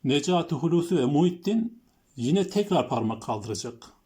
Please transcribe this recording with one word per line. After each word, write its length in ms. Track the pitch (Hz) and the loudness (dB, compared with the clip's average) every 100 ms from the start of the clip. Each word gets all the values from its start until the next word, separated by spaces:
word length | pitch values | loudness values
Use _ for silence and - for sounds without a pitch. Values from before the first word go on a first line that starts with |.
Necati, 520 | 139 139 143 180 170 143 | 2 0 2 0 0 -2
Hulusi 420 | 165 175 170 175 | 2 0 2 2
ve 80 | 127 | 2
Muhittin 760 | 143 175 175 196 226 226 - _ _ _ - | 4 2 2 -2 -2 -2 -8 _ _ _ -6
yine 320 | 120 185 185 | 0 0 0
tekrar 420 | 208 202 170 120 | -2 0 0 0
parmak 320 | 123 113 110 | -2 -2 -4
kaldıracak. 720 | - 110 107 107 120 117 - _ | -6 -8 -6 -8 -10 -14 -20 _